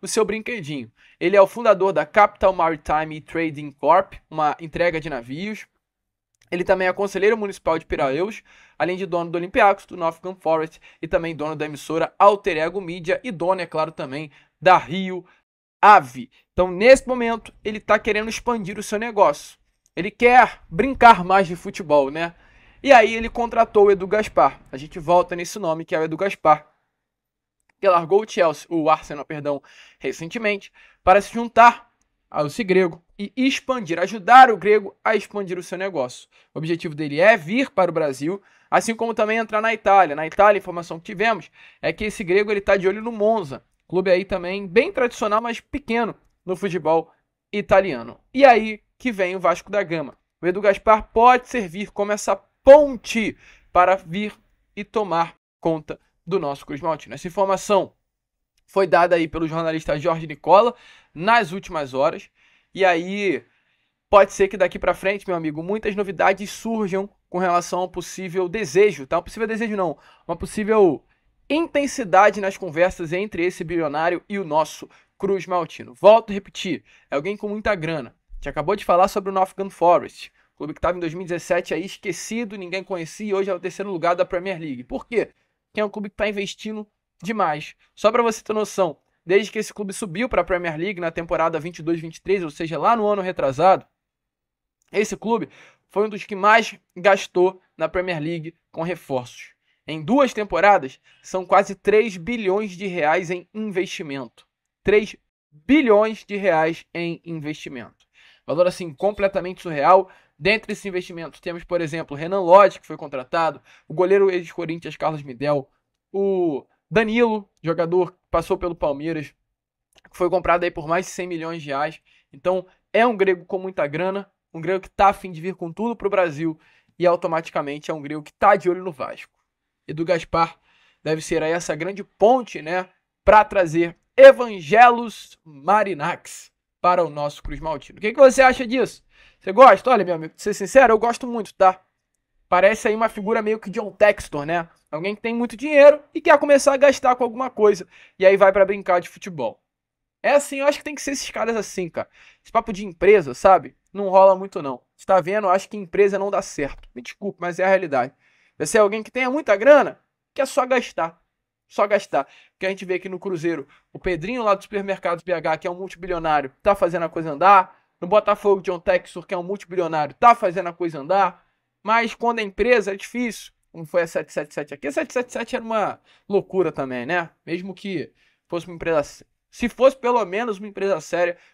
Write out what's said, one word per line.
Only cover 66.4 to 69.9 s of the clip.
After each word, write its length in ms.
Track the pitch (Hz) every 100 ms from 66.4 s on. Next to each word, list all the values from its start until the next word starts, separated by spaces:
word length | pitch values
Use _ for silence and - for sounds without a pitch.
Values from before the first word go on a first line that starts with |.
| 202
surjam 580 | - 226 220 202 190 202 _ _
com 80 | 175
relação 440 | 185 175 170 180
a 40 |
um 40 | 185
possível 600 | 180 - - 185 185 180
desejo, 580 | 220 170 170 208 147 196
tá? 120 | 226
Um 40 |
possível 240 | - 214 226
desejo 300 | 220 226 208
não, 220 | 180